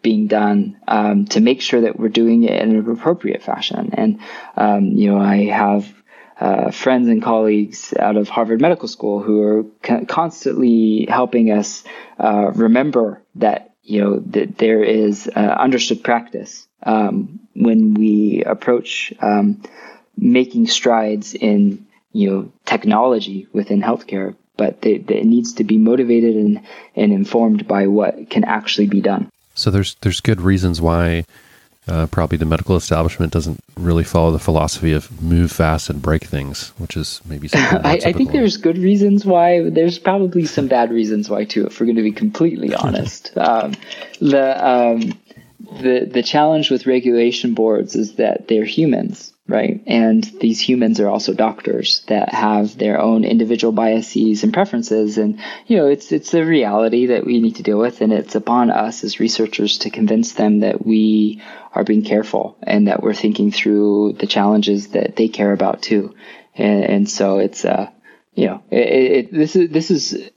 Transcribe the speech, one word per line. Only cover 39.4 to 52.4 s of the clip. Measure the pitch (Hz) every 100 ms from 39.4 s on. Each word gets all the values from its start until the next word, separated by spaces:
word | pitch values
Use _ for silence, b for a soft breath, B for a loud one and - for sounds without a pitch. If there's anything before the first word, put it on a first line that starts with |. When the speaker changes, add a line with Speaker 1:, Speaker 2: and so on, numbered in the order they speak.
| 170 175 165
Speaker 1:
There's | 160 170 175
probably | - 196 185 175 156
some | - 135
bad | 127 117
reasons | 117 107 107 104
why | 104 107
too, | 113 -
if | -
we're | 117
gonna | 113
be | 107
completely | 107 107 107 165 - - -
Speaker 2:
<laughs> |
Speaker 1:
honest. | - - - - - -
Um, | - 113 71 - B B B B
the, | 143 139 135 135 135
um, | 123 120 117 113 113 _ B B _ - -
the, | 131 127 -
the | 127
challenge | 117 151 151 156 143
with | 127 131
regulation | 127 123 120 120 117 123
boards | 113 110 107 98 113
is | 107 -
that | 110 - -
they're | 113 107
humans, | - 156 120 - - - _ -
right? | 107 - - -
And | 117 113 110 110 -
these | 113 110
humans | - 127 113 113
are | 104
also | 104 -
doctors | 107 110 107 - - - - -
that | 107 -
have | -